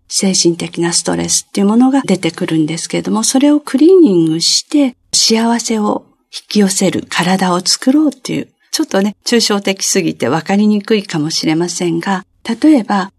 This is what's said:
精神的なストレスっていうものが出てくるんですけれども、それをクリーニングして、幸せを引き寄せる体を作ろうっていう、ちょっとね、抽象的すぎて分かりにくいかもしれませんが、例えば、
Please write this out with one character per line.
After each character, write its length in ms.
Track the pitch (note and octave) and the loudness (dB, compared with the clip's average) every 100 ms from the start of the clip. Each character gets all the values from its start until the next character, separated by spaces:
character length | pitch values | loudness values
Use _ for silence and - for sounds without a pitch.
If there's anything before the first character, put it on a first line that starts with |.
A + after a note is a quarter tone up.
| - | -8
精 260 | - G3 | -4 -2
神 220 | F#3 E3+ E3+ | 0 0 0
的 260 | E3 E3+ | -6 -4
な 100 | E3+ | -4
ス 100 | E3+ | -2
ト 140 | - E3+ | -4 -4
レ 120 | E3+ | -4
ス 180 | - - | -4 -4
っ 20 | |
て 120 | G3+ | -2
い 20 | |
う 20 | G3+ | 2
も 120 | A3+ | 4
の 120 | B3+ | 4
が 120 | C#4 | 2
出 160 | - F#3 | 0 -2
て 120 | E3 | -2
く 160 | - F3 | -4 -2
る 120 | D#3+ | 0
ん 80 | D#3 | -2
で 100 | E3 | -4
す 100 | - | -6
け 100 | E3+ | -6
れ 40 | |
ど 100 | F#3 | -2
も、 120 | G#3 | -2
そ 140 | A3+ C4+ | 0 2
れ 100 | D4 | 2
を 100 | D4 | 2
ク 180 | - C4 | 0 2
リ 100 | D#4+ | 6
ー 100 | F#4+ | 6
ニ 260 | C#4+ F3 | 6 4
ン 20 | D#3+ | 2
グ 140 | D#3+ | 0
し 280 | - - - | -2 -2 -2
て、 260 | D4 C4 - - | 0 0 -2 -6
幸 460 | - - A3+ A#3 A#3 | -2 0 2 2 -2
せ 200 | A#3 A3 | -2 -2
を 260 | G#3 G#3 _ _ _ | -2 -4 _ _ _
引 120 | - - | -18 -2
き 120 | G#3 | 2
寄 80 | F#3+ | 2
せ 220 | - F#3 | 2 0
る 160 | G#2+ - | -2 -6
体 460 | - F3 F#3+ F#3 | -4 0 0 0
を 60 | F3+ | 0
作 320 | F#3+ - B3+ | -2 -2 2
ろ 120 | D4+ | 2
う 40 | D4+ | 0
っ 20 | |
て 240 | - - | -2 -8
い 60 | D#3 | -8
う、 80 | - _ - | -8 _ -12
ち 120 | - | -6
ょ 20 | |
っ 20 | D4+ | -2
と 160 | F#3+ | 0
ね、 140 | G#3 - | -2 -4
抽 160 | - A#3 | -2 0
象 200 | G#3+ G3+ | 0 -2
的 240 | G3 F#3+ | -2 -4
す 160 | - G3 | -2 -2
ぎ 140 | D#3+ | -2
て 140 | D#3 B2 | -2 -2
分 180 | D#3+ D#3 | -2 0
か 80 | |
り 140 | G3 G#3+ | 2 2
に 140 | G#3 | 0
く 120 | G3 | 0
い 80 | G#3+ | -2
か 160 | G3 D#3+ | -2 -4
も 120 | D3+ | -4
し 160 | - D#3+ | -2 -2
れ 100 | D#3+ | -2
ま 120 | F3 | -2
せ 220 | - F3+ | -4 -4
ん 80 | E3+ | -2
が、 260 | G3 F#3 - _ - A3+ | -4 -6 -6 _ -8 0
例 160 | D#4 C#4+ | 4 2
え 60 | |
ば、 260 | G3+ G3+ F#3 | 2 -4 -4